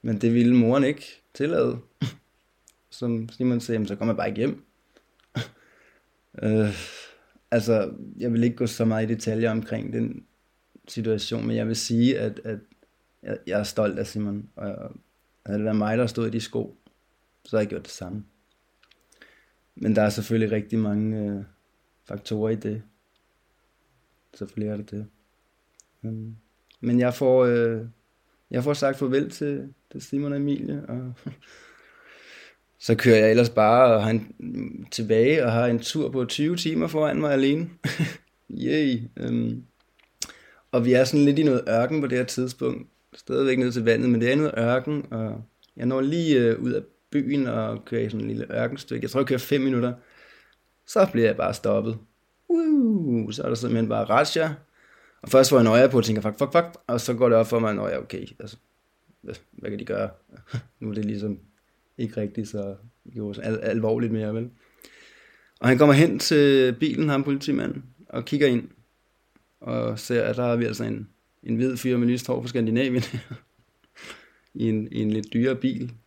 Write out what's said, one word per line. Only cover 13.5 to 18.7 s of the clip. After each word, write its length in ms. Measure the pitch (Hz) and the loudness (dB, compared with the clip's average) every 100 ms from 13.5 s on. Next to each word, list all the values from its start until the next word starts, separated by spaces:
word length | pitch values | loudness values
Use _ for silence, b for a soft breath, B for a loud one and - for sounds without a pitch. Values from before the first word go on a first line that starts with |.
| 101 | -4
er 40 | |
stolt 360 | 101 - 107 90 | -2 -2 -2 -2
af 80 | 104 | -6
Simon, 420 | 107 104 104 104 - | -6 -6 -6 -10 -12
og 400 | 104 - - - _ _ _ _ - | -10 -10 -14 -18 _ _ _ _ -6
havde 140 | 104 | -2
det 60 | 107 | 0
været 100 | 110 | 0
mig, 220 | 104 113 | 0 0
der 100 | 123 | 0
stod 200 | 120 113 | -2 -4
i 20 | |
de 120 | 113 | -4
sko, 360 | - 117 110 - _ _ _ _ _ _ - | -6 -8 -8 -14 _ _ _ _ _ _ -4
så 100 | 110 | -2
havde 60 | |
jeg 60 | 104 | -2
gjort 140 | 95 | -6
det 80 | - | -12
samme. 320 | - 90 104 - _ _ _ _ | -14 -12 -12 -14 _ _ _ _